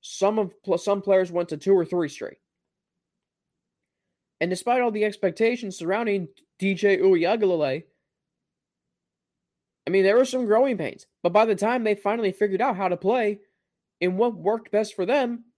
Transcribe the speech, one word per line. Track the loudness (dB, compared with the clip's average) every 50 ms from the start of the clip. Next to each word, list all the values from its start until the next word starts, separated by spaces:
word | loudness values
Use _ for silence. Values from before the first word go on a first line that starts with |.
Some | _ -18 -8 -2 -2 0 0 0
of | -4 -4 -6 _ _
pl-, | -4 -4 -4
some | 0 -2 -2 -2 0
players | 2 2 2 2 0
went | -2 -6 -4 -4
to | -8
two | -8 0 2 2
or | 2 2
three | 0 -2 -4 -4 -4
straight. | -6 -10 -14 -14 -14 _ _ _ _ _ _ _ _ _ _ _ _ _ _ _ _ _ _ _ _ _ _ _ _ _ _ _ _ _ _ _ _ _ _ _ _ _ _ _ _ _
And | -4 -4
despite | -4 -4 -2 -2 0 0
all | 0 0
the | 0 0 -2
expectations | -2 -2 -2 -4 -4 -2 0 0 0 0 -2 -8 -10 -12
surrounding | -8 -6 -4 -2 -2 -2 -2 -2 -4 -4 -6 _ _ _ _ _ _
D | -2 -2 -2
J | 2 2 2 2 4
Uiagalelei, | 4 4 4 4 2 0 0 0 0 0 0 0 0 -2 -2 -4 -8 _ _ _ _ _ _ _ _ _ _ _ _ _ _ _ _ _ _ _ _ _ _ _ _ _ _ _ _ _ _ _ _ _ _ _ _ _ _ _ _
I | 0
mean, | 2 4 4
there | 6 6
were | 4 4
some | 2 0 -4 0
growing | 2 4 4 4 2 0
pains. | -2 -4 -8 -8 -10 -20 _ _ _ _
But | 2 4
by | 4 4
the | 4 2
time | 0 0 -2 0 0 0
they | -2 -2
finally | -2 -2 -4 -2 0 -2 -4
figured | -2 0 -2 -2 0 0
out | 0 -2 -2
how | -2 -2 -2
to | -2
play | -2 0 0 0 2 0 -2 -2 -6 _ _ _ _ _ _ _ _ _ _ _ _
and | -2 -2 0
what | 0 0 0 -2
worked | -2 -2 -2 -2 -2 -4 -2
best | -2 -2 -2 -2 -4
for | -6 -2
them | 0 0 0 0 -2 -4 -8 -12 _ _